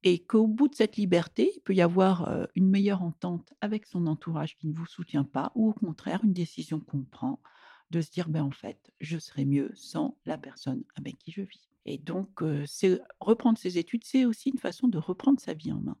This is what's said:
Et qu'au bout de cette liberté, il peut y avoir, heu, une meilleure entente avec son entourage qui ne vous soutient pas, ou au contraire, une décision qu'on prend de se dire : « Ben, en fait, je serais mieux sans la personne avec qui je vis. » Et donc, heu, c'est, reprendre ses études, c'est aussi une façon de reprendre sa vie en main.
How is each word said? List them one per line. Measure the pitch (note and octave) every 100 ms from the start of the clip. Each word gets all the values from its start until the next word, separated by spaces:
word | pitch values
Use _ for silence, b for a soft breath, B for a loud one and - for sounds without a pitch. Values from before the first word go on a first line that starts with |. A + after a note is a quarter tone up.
Et | F#3+ F3 -
qu'au | G#3+ A3
bout | A3 C#4+
de | -
cette | A3 -
liberté, | G3 F3 D#3+ - - -
il |
peut | - F#3+
y |
avoir, | E3+ F3+ F#3+ F3+ -
heu, | - - -
une | F#3+
meilleure | G3 G3+ F#3+
entente | F3 - F3+ E3+ - _
avec | G#3 G#3+ _
son | F3+ E3
entourage | D#3 E3+ D#3+ D#3 -
qui | D#3
ne |
vous | D#3+ E3+
soutient | - E3+ D3
pas, | C#3 C3+ D3 -
ou | A3
au |
contraire, | - F3 D#3 F#3 E3+
une | G#3+
décision | F3+ E3 - - D#3
qu'on | - C#3
prend | C3 - - - b b b b _
de | E3
se | D#3
dire : « | F3+ E3
Ben, | D#3
en | C#3+
fait, | C3+ - - _ _
je | D3+ E3
serais | - - C#3
mieux | C#3+ C3 -
sans | - D#3+ D3+ - -
la | D3+
personne | C3+ - - C3 - -
avec | C#3 -
qui | -
je | F#3+
vis. » | F#3+ _ _ _ -
Et | C#3+
donc, | D3 F3 G3 -
heu, | D#3 D3 C#3+
c'est, | - F#3+ F3 - -
reprendre | - A3+ A#3+ A3+
ses | F#3 F3
études, | E3+ A#3 -
c'est | C4 B3
aussi | A3 C#4
une | C4
façon | - - B3+
de | F3
reprendre | - F3+ C4+ C#4
sa | -
vie | D#3 D#3
en | -
main. | - -